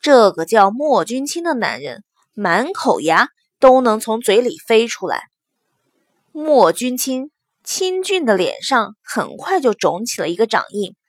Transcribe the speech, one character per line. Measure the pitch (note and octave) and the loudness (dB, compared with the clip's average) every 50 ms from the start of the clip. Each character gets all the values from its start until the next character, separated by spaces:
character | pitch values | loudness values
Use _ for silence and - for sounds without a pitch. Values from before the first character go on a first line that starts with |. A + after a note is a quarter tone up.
这 | - D4+ C#4+ B3 A3+ G3 E3 | 4 6 6 6 6 4 2
个 | D#3 D#3+ | 0 -6
叫 | E3+ A3 A3+ G3 G3 | 0 4 4 4 4
莫 | G#3 B3 D4 D#4 C4+ G#3 E3 | 2 -2 -2 0 2 0 0
君 | - A#3 C4 C#4 | -2 -4 -6 -6
清 | C#4+ - E4+ E4+ | -6 -8 -6 -4
的 | E4+ D#4 | -4 -4
男 | A#3+ G#3 - - A2+ | -2 -2 -4 -4 -6
人 | C#3 C#3+ B2 - G#3 _ _ _ _ _ _ | -10 -12 -12 -14 -18 _ _ _ _ _ _
满 | - G3+ F#3 E3+ F#3 B3 D#4+ G4 | -6 -2 0 0 0 0 -2 -6
口 | - - C4+ F#3+ - | -6 0 0 0 0
牙 | B2+ D#3 D#3+ F3 A3+ C#4+ _ _ _ _ _ _ | 2 2 4 4 2 2 _ _ _ _ _ _
都 | - B3 B3+ C4 | 6 6 6 6
能 | B3+ A#3+ G#3+ A3 | 4 2 0 0
从 | - - A3 A3+ | -2 -4 -6 -4
嘴 | A#3+ - G3 G#3+ | 0 2 2 2
里 | B3 A#3+ - E3 - | 2 0 -4 -8 -4
飞 | - A#3 A3 A#3 A#3 | 2 2 2 2 2
出 | - - F#3+ | -4 -8 -6
来。 | E3+ A2+ - - _ _ _ _ _ _ _ _ _ _ _ _ _ _ _ _ _ _ _ _ _ _ | -6 -6 -6 -8 _ _ _ _ _ _ _ _ _ _ _ _ _ _ _ _ _ _ _ _ _ _
莫 | D#4 D4+ D#4 D4+ C4 G3+ E3 F3 | -10 -2 2 4 4 4 4 2
君 | - A#3+ B3+ B3 | 0 -4 -6 -6
清 | B3+ - C4+ C4 B3+ C4 D4+ _ _ _ _ _ _ _ | -6 -6 -4 -4 -6 -6 -10 _ _ _ _ _ _ _
亲 | - - - F#4+ F#4 F#4 F#4 F#4+ | -10 -6 -4 -4 -2 -2 -4 -4
俊 | - G4 F#4 E4 | -2 -2 -2 0
的 | A#3 G#3 | 2 2
脸 | F#3 F#3 C#3 - - - | 2 0 -2 -4 -6 -6
上 | - C4+ A#3+ G#3+ - G#3+ _ _ | -2 0 0 -2 -2 -8 _ _
很 | - - - D3+ - - | -10 -6 -6 -6 -6 -8
快 | - - - G4 F#4 | -14 -6 -2 -2 0
就 | C4+ B3 G#3 | 0 0 -2
肿 | _ - D3 D3+ F3 A3 | _ 0 -2 -2 -2 -8
起 | A#3+ - - | -10 -8 -6
了 | D#3 D3+ | -6 -6
一 | F3 | -2
个 | F3 A3 | -2 -2
掌 | A3 A3 - - - | 0 0 -4 -4 -4
印。 | - G3+ G3+ F#3 G3 _ _ | -8 -8 -8 -8 -10 _ _